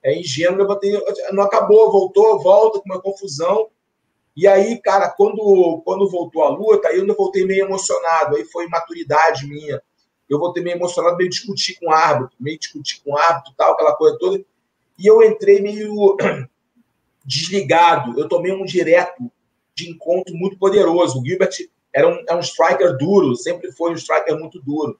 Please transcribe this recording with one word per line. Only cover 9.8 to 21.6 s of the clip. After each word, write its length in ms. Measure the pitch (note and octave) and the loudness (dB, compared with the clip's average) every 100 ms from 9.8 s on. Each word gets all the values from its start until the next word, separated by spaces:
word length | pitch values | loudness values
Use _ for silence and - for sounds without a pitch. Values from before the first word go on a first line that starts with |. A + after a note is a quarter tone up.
| _ _ _ _ _ | _ _ _ _ _
Eu 100 | C#3+ | -4
voltei 240 | F3 F3 | -4 -4
meio 140 | E3+ F3 | -6 -6
emocionado, 400 | F3 F3 E3 E3+ | -4 -6 -6 -6
meio 140 | F3+ | -6
discutir 480 | F3+ - - - F3+ | -6 -10 -8 -8 -8
com 80 | E3 | -2
o 60 | |
árbitro, 440 | D#3 D#3+ C3 C3 _ | 0 0 -2 -6 _
meio 200 | C3+ D#3+ | -12 -12
discutir 420 | - D3+ C#3 - | -14 -14 -14 -12
com 100 | - | -8
o 40 | C#3+ | -2
árbitro 360 | E3 D#3+ - | 0 -2 -8
e 40 | _ | _
tal, 160 | D3+ | -2
aquela 220 | - D#3 | 0 0
coisa 240 | - D#3 D3+ | 2 0 0
toda. 260 | F3 F#3+ - _ _ _ _ _ | -4 -4 -8 _ _ _ _ _
E 80 | G3+ | 4
eu 160 | A3 | 6
entrei 380 | A3 - G3+ G3 | 6 4 2 2
meio 560 | G3+ G#3 G#3+ G#3 G3+ G3 G3 D3+ C3 _ _ | 2 -6 -8 0 2 2 -2 -4 -10 _ _
<clears throat> 560 | _ _ _ _ _ | _ _ _ _ _
desligado, 960 | C#3 C#3 E3 G3 C3+ E3 E3+ E3 B2 A#2+ | -8 -8 -4 -4 0 4 4 2 -2 -6
eu 80 | D#3+ | -2
tomei 240 | F3 F3 | -2 -2
um 120 | F#3+ | -6
direto 680 | F#3 F3 D#3 E3+ - - B2 _ _ _ _ | -4 -2 2 2 2 -8 -16 _ _ _ _
de 140 | - F3 | -16 -16
encontro 460 | E3 D#3 F3+ F#3 | -14 -4 -4 -4
muito 240 | E3 F#3+ - | -6 -6 -2
poderoso. 640 | F#3+ G3+ F3 E3+ E3+ B2+ | 0 2 2 2 0 -2
O 40 | |
Gilbert 300 | B2 F#3 F#3 - | -6 -2 -2 -4